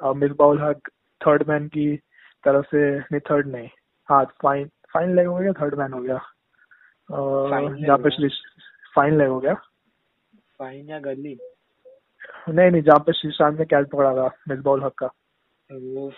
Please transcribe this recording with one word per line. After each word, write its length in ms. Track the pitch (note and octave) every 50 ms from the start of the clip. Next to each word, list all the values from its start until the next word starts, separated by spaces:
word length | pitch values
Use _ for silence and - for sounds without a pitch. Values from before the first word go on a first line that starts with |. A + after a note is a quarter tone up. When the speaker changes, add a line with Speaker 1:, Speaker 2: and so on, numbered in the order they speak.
| -
Speaker 1:
अ, 100 | C3+ C3+
मिसबाह 360 | C#3 C#3+ C#3 B2 D3 D3 D3
उल 140 | D3 D3+ D3
हक 260 | D3+ D3 C#3+ _ - - _ _ _ _ _ -
थर्ड 220 | D#3+ D3 D3 D3 D3+
मैन 200 | D3+ D3 D3+ D3+
की 280 | - D3+ D3 D3 D3 D3+ - _ _ _ _ - _ _ _
तरफ 200 | C#3+ C#3 C#3 C#3
से, 340 | - - D3 D3 C#3+ C#3 C#3+
नहीं, 220 | C#3 - D3 D3
थर्ड 260 | D3 - D3+ D3 C#3+
नहीं, 220 | C#3 C3 B2 A#2 B2 - _ _ _ _ _ _ -
हाँ, 160 | D3 C#3 C3
फाइन, 420 | B2+ - _ - C#3+ C#3 C#3+ C#3
फाइन 500 | D3+ _ _ _ _ - D#3+ E3+ F3+ F3+
लेग 100 | F3+ F3
हो 120 | F3 F3 F3+
गया, 140 | F#3 G3 F#3+
थर्ड 220 | D3+ D3+ D3 C#3+
मैन 180 | C#3+ C#3 C3 C3+
हो 80 | B2+
गया, 160 | B2 B2+ C3
अ, 1300 | B2+ - - _ _ _ _ _ _ _ _ _ _ _ _ _ _ _ _ D3+ C#3+ C#3 C#3 C3+ C#3 C#3 C#3
Speaker 2:
फाइन 240 | C#3+ C#3 - - C3+
लेग 120 | C#3+ D#3
Speaker 1:
जहाँ 120 | D3 C#3 C3
पे 40 | A#2+
Speaker 2:
हो 60 | D3
गया। 200 | - - D3 C#3
Speaker 1:
श्री-, 640 | - - - - _ _ _ - _ _ _ - -
फाइन 240 | D3+ C#3 D3 D#3 D3+
लेग 100 | C#3+ C3
हो 120 | C3 B2+
गया। 140 | C3 C#3 F#3+ - - _ _ _ _ _ _ _ _ _ _ _ _ _ _ _ _ _ _ _
Speaker 2:
फाइन 280 | C3+ C3 C3+ C#3 C#3+
या 120 | D3 D#3 D3+
गली? 400 | C#3 C#3 C3+ C3+ C#3+ D3 C3+ A#2 - - _ _ _ _ _ _ _ - _ _ _ _ _ _ - - - - - -
Speaker 1:
नहीं, 220 | D#3+ E3 F#3 F3+
नहीं, 120 | F3 E3 D3
जहाँ 220 | D#3 D3+ D3 D3
पे 60 | - E3
श्रीशांत 460 | - - D3+ D3 - D#3+ D3 D3+ D#3
ने 60 | D#3+
कैच 240 | D#3 D#3 C#3+ C#3+ C#3
पकड़ा 260 | D3 C#3+ C#3 C3+ C3
था 200 | C3 C3 B2+ - _ _ D#3
मिसबाह 260 | C3+ C3 C3+ C#3+ C#3
उल 100 | C3+ C#3
हक 100 | C3+ -
का। 120 | - C3+ B2+ - _ _ _ _ _ _ _ _ _ _ _ C#3
Speaker 2:
वो 380 | C3 B2+ C3 C3 C3+ C#3 C#3 C3